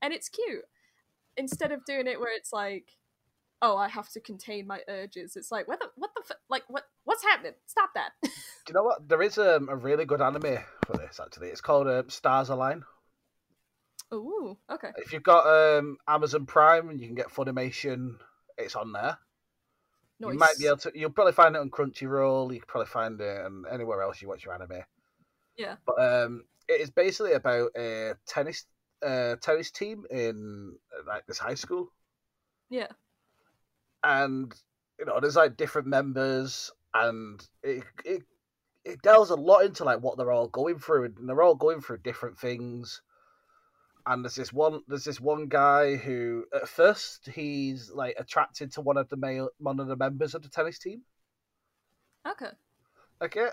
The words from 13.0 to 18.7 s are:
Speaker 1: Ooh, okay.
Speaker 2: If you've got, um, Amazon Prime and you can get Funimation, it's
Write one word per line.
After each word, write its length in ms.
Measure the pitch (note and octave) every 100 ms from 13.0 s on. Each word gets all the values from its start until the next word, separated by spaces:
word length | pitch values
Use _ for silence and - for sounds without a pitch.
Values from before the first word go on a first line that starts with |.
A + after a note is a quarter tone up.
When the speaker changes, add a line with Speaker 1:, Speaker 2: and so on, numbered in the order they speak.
| _ _ _ _ _ _ _ _ _ - -
Speaker 1:
Ooh, 440 | A3+ A#3+ G#4 B3 G3+ -
okay. 220 | D#4+ - -
Speaker 2:
If 160 | -
you've 100 | D#3
got, 220 | F3+ E3+ D#3
um, 500 | D#3 D#3 D3+ D3 C3+ -
Amazon 400 | D3+ D3+ D3+ C3+
Prime 420 | D#3+ D#3 E3 E3
and 120 | D3
you 60 | A#2
can 100 | A#2+
get 120 | -
Funimation, 880 | - C3+ C3 B2+ - C#3+ B2+ B2+ A2+ - _ _ -
it's 200 | G#2